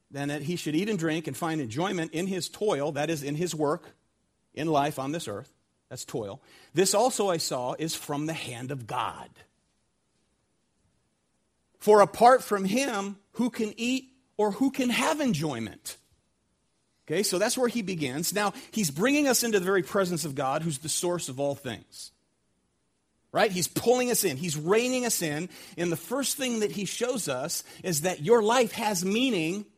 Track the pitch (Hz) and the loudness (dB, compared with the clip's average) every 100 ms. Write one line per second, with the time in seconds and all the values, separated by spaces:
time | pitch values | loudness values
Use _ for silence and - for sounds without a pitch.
0 | _ 139 143 147 143 175 160 151 208 202 | _ -8 -6 -4 -4 -4 -2 0 0 0
1 | 160 156 156 123 165 160 123 117 185 185 | 0 -2 -4 -6 -4 -2 -4 -2 -2 -2
2 | 165 160 185 190 - - 208 147 143 143 | -4 -4 -4 -4 -6 -4 0 0 -2 -2
3 | 151 160 143 151 175 160 147 170 - _ | -2 -2 -4 -4 -4 0 0 0 -6 _
4 | _ _ _ _ _ - 160 147 147 147 | _ _ _ _ _ -6 0 2 2 -2
5 | 135 165 117 101 143 _ _ _ - 127 | -6 -6 -8 -10 -12 _ _ _ -18 -14
6 | - 139 101 113 _ - - 151 190 208 | -10 -8 -8 -10 _ -20 -6 0 4 4
7 | 254 - 202 170 - 139 123 156 160 - | 4 2 0 0 -2 -4 -4 -4 -4 -6
8 | - 143 151 156 - 120 131 139 110 123 | -6 -4 -4 -6 -8 -10 -8 -8 -6 -4
9 | 104 - - - - _ _ _ _ _ | -4 -6 -16 -20 -20 _ _ _ _ _
10 | _ _ _ _ _ _ _ _ _ _ | _ _ _ _ _ _ _ _ _ _
11 | _ _ _ _ _ _ _ - 208 208 | _ _ _ _ _ _ _ -2 8 8
12 | 196 - 233 262 - 202 190 233 277 208 | 8 8 8 8 4 -2 0 0 0 -2
13 | 196 196 _ - 233 - 214 - 233 262 | -6 -10 _ -4 -2 -2 -6 -2 -2 -2
14 | - _ _ - 208 196 269 269 247 220 | -4 _ _ -2 0 2 0 2 0 2
15 | 277 311 269 156 156 120 107 - - - | 2 2 0 0 -2 -4 -6 -10 -14 -16
16 | _ _ _ _ _ _ _ _ _ _ | _ _ _ _ _ _ _ _ _ _
17 | - 160 208 180 220 254 240 233 185 175 | -4 -2 0 2 0 2 0 0 -4 -4
18 | 135 135 170 196 202 - - - 175 139 | -2 -2 -2 0 -2 -2 -8 -2 -2 2
19 | 240 285 285 240 233 208 180 196 175 202 | 2 4 4 2 2 2 2 0 2 0
20 | 185 175 156 135 135 147 165 135 156 - | 0 0 -4 -2 -2 -2 -2 -6 -6 -2
21 | 175 175 165 131 143 139 127 - - - | -2 -2 -4 -4 -2 -2 -6 -10 -12 -18
22 | - _ _ _ _ _ _ _ _ _ | -18 _ _ _ _ _ _ _ _ _
23 | _ _ _ 151 214 180 - - 233 254 | _ _ _ 2 2 2 -2 0 4 4
24 | 247 233 190 131 175 151 156 220 247 254 | 4 2 0 -2 -4 -2 2 2 2 0
25 | 240 - 165 147 185 - - - 175 160 | 0 -2 -2 -4 -6 -12 -14 -4 -2 -2
26 | - 254 262 - 262 226 208 208 190 - | -4 -4 -2 -2 -2 0 -2 -2 -6 -4
27 | 240 254 151 127 151 - - - 185 151 | -2 -2 -2 -4 -4 -6 -10 -10 -4 0
28 | 180 170 151 240 208 247 233 - 214 190 | 0 0 4 4 6 4 2 0 -2 0
29 | 185 214 262 196 160 196 208 | 0 2 2 2 0 -4 -8